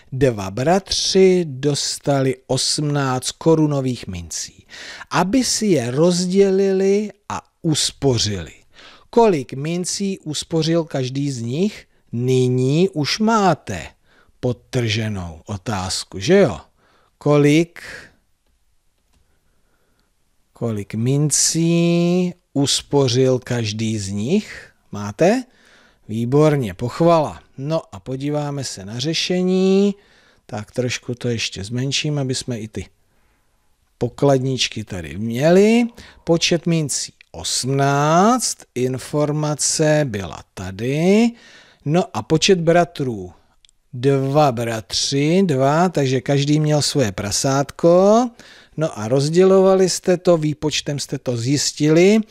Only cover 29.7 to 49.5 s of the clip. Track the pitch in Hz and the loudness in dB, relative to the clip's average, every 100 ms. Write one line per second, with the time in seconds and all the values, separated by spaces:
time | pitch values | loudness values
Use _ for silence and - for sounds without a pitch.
29.7 | 190 202 196 _ _ _ _ - 113 107 | 4 2 -2 _ _ _ _ -14 -12 -8
30.7 | - 123 - - 120 120 117 - 95 101 | -4 -4 -4 -8 -6 -4 -4 -6 -8 -8
31.7 | 120 135 - 151 147 131 127 - 117 110 | -6 -4 -4 -2 -2 -4 -4 -6 -10 -10
32.7 | - - _ _ _ _ _ _ _ _ | -12 -14 _ _ _ _ _ _ _ _
33.7 | _ _ - 123 - 143 135 131 127 - | _ _ -6 -6 0 2 2 0 -2 -4
34.7 | 110 104 92 78 90 113 117 156 185 208 | -6 -10 -10 -10 -8 -6 0 4 6 6
35.7 | 233 233 - - - - 165 - 170 175 | 4 0 -6 -20 -10 -2 0 0 -2 0
36.7 | 165 147 - - _ _ 160 - - 127 | -2 -2 -6 -8 _ _ -10 -6 -4 -2
37.7 | 139 139 143 147 170 214 247 - - - | 0 2 2 2 4 4 2 -2 -8 -10
38.7 | 123 127 127 - 151 147 151 151 147 - | -4 -4 -4 -4 -2 -2 -2 -4 -2 -2
39.7 | - 151 151 139 101 85 - - - 92 | 0 2 2 0 -4 -8 -12 -18 -12 -12
40.7 | 95 123 147 175 214 233 233 - - _ | -6 -4 0 4 4 4 -2 -18 -20 _
41.7 | _ 143 170 - 110 - 156 - 185 165 | _ -2 0 0 -4 0 2 4 2 4
42.7 | 170 170 - 131 104 90 - _ _ _ | 2 2 -2 -6 -6 -10 -16 _ _ _
43.7 | _ _ 123 139 139 135 151 147 117 117 | _ _ -2 2 2 2 2 2 2 -4
44.7 | 110 - - - 139 151 180 190 131 135 | -6 -6 -6 -2 0 2 2 2 2 2
45.7 | 156 180 156 135 131 - 139 143 151 151 | 2 2 0 0 0 0 0 2 2 2
46.7 | 147 - 147 110 92 101 - 139 135 139 | 0 0 0 0 -2 -4 -2 0 -2 -2
47.7 | - 170 180 196 220 247 - - - _ | 0 4 6 6 4 2 -6 -20 -20 _
48.7 | - 156 - 110 139 147 170 190 | -6 -6 -4 -2 0 2 4 6